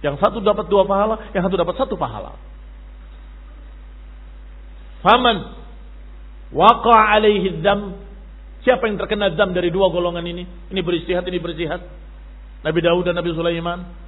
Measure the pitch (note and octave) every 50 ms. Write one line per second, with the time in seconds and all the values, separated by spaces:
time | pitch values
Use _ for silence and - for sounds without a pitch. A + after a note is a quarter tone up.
0 | - D3 C#3+ D3 F3 A3 G3+ A3+ G3 G#3+ G#3 G#3 G#3 D#3 F#3+ G3+ F#3+ F#3+ G3 G3
1 | G#3 A3 A3 G#3+ - - - D3+ F3 F#3+ F#3 F#3 E3+ F3 F3 - C4+ C4+ A#3+ E3+
2 | D3+ B2 A2+ G#2 F#2+ - - - - - - - - - - - - - - -
3 | - - - - - - - - - - - - - - - - - - - -
4 | - - - - - - - - - - - - - - - - - - - -
5 | - F3+ A3 B3 B3 A#3+ A3+ F#3 B2+ - - - - - - - - - - -
6 | - - - - - - - - - - - C3+ F3 G#3 A#3+ A#3+ - A3+ A#3 A3
7 | G#3+ G#3+ G#3 G#3+ G#3+ G#3+ G#3 G3+ F#3 F#3+ E3+ D#3+ D#3 G3 G3+ G#3 G#3 G3 F2+ -
8 | - - - - - - - - - - - - - B3 B3+ - - A3 G#3 F3+
9 | G3 F#3+ A3 G#3 G#3 G3 D#3+ D#3 G#3 F#3+ F3+ F3+ F3 F3 E3 F#3+ G3 F#3 E3 F3+
10 | F3 F3 E3+ F3 E3+ F3 E3+ F3+ F3 F3 - - - - F#3+ F#3+ F3 E3 F3 E3
11 | D#3+ D#3+ F#3 F3 F3+ F#3 F3+ F3 D#3+ F3 E3 D3+ E3+ D3+ E3 F3+ F3 - - -
12 | - - - - - - - - - - - - - D3+ D#3+ E3+ E3 E3+ E3+ F3+
13 | F3 F3+ F3 F3 E3+ F3 E3 D#3+ E3 E3+ E3+ E3 E3 F3 F3 F3+ F3+ F3+ - -
14 | -